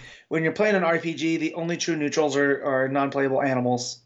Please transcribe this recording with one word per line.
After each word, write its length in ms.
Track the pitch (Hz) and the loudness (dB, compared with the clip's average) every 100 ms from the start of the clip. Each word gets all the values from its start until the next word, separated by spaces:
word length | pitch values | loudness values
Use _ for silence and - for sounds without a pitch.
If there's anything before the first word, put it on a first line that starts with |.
| - - - | -20 -20 -6
when 160 | 160 | -2
you're 80 | 160 | 0
playing 240 | 156 214 196 | 2 2 4
an 80 | |
R 160 | 165 165 | 4 2
P 140 | 165 | 0
G, 240 | 151 160 165 | -2 0 0
the 160 | 156 | -2
only 240 | 170 170 170 | -4 -4 -4
true 180 | 170 160 | -2 -2
neutrals 400 | 147 160 151 139 | 0 0 0 2
are, 260 | 143 135 | 2 0
are 280 | 143 131 131 | 0 0 0
non-playable 520 | 139 139 139 139 131 | 0 0 0 0 2
animals. 600 | 139 127 123 123 - - | 2 2 0 0 -4 -12